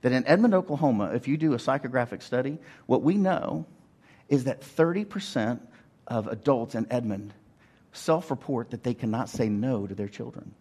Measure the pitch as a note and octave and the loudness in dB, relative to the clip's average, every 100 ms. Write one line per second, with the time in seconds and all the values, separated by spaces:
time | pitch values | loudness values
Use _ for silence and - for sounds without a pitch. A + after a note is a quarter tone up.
0 | B2+ B2+ - F3 A#3 F#3 F#3 C#3+ D3+ A2 | 2 0 4 4 6 4 0 0 2 2
1 | G2 A2 B2+ D3 D#3 B2 - C3+ C3 C3 | 0 -2 -2 0 2 2 2 -2 0 -2
2 | A#2+ G2 - B2 C3 D#3 - - - B2+ | -2 -4 -4 -2 -2 -4 -12 -20 0 2
3 | C#3+ G3 F#3+ F3+ - D#3+ E3 - _ _ | 4 2 2 2 -2 -6 -8 -16 _ _
4 | _ - _ C#3 B2+ B2 - - E3 F3 | _ -20 _ 0 2 -4 -8 2 2 2
5 | G#3 G3+ - C3 A2 A#2+ - - - _ | -4 -8 -4 -2 0 -2 -8 -20 -20 _
6 | - A#2+ G#2 G#2+ - C3+ A#2+ A#2 A2 B2 | -4 -4 -2 -2 2 2 2 -4 -2 -2
7 | A#2 G2 G2+ - _ _ _ _ _ - | -2 -6 -8 -16 _ _ _ _ _ -12
8 | - D#3+ - C3 - C3 A#2+ A#2 - A#2+ | 0 0 0 -6 -2 -4 -4 -6 -4 -2
9 | A2+ F#2+ F#2+ - A2+ G#2 A#2+ B2 G2 G2 | -2 -2 -4 -2 0 0 0 -2 -4 -6
10 | G2+ - A#2 - - - | -8 -8 -12 -12 -18 -20